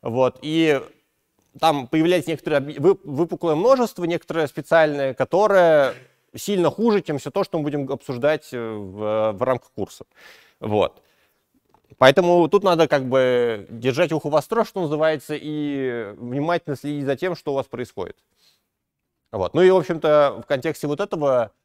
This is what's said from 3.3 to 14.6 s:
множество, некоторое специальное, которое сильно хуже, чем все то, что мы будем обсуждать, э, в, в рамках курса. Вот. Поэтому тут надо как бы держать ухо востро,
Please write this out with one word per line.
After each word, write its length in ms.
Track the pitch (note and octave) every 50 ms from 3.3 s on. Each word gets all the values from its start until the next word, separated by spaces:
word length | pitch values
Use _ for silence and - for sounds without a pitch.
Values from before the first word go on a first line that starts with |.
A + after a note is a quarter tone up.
| F#3+ - - E3+ D#3
множество, 480 | D#3 F#3+ B3 C4+ B3+ A#3+ G#3+ - - F3
некоторое 420 | E3 F3 D#3+ _ _ F3+ E3 D#3 C#3
специальное, 640 | _ - D3 - E3+ E3 D#3+ D#3 D3 C#3+ C#3 C3+ B2
которое 800 | _ C3 - - F3+ G#3 G#3+ G3+ F#3+ F3 E3 D#3 D3 C#3 B2+ G2+ - - _ _ _ _ _ _
сильно 340 | - - - G#3 F#3 F3 D3+
хуже, 320 | - - A3 A#3+ G#3 G3+
чем 160 | - - D3+ C3+
все 120 | - D3
то, 140 | - G3 F#3+
что 140 | - - E3
мы 60 | D3
будем 260 | D3 C#3+ D3 C#3 C3+
обсуждать, 560 | C#3+ C3 _ - C3 B2 B2 D3 D#3 D3 _ -
э, 60 | - B2
в, 720 | A#2 A2+ A2 G#2 G2+ F#2+ F#2 G#2 G#2+ G#2+ G#2+ A2 A2 A2 G#2
в 80 | F#2+
рамках 280 | B2 B2+ B2+ B2 _ _
курса. 320 | _ - G2 - - - - _ _ _ - - - - _ _ _ _
Вот. 420 | - A2 G#2 G#2+ F2+ - _ _ _ _ _ _ _ _ _ _ _ _ _ _ _ _ _ _ _ _ - _
Поэтому 480 | - C#3+ - G3+ F3 F3 F3 F3 E3 D3+
тут 140 | - G3+
надо 240 | G3 G3 F3 E3 E3
как 200 | D3 D3+ C#3+ C3 B2+
бы 580 | B2+ C3 C3 B2+ B2+ B2 A#2+ A#2+ A2+ G#2 F#2+ -
держать 420 | - A#2 A2+ C3 B2 C#3 F3+ D3
ухо 160 | D#3+ D3+ - D3+
востро, 340 | D3 D3+ C#3 - A3+ A#3